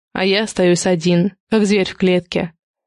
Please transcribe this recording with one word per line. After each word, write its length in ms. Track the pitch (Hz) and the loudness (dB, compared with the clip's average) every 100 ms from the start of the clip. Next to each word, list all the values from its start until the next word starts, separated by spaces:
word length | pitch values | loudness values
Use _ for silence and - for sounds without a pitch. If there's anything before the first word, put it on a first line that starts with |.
| _ | _
а 140 | - 190 | -4 -2
я 180 | 196 | -2
остаюсь 440 | 220 - 180 175 190 | -2 0 2 2 0
один, 460 | 180 170 175 190 - _ | 0 0 0 0 -6 _
как 160 | 220 202 | 0 2
зверь 240 | 208 185 | 0 -2
в 60 | - | -2
клетке. 580 | 185 180 180 170 170 - _ _ | 0 0 -2 -6 -6 -12 _ _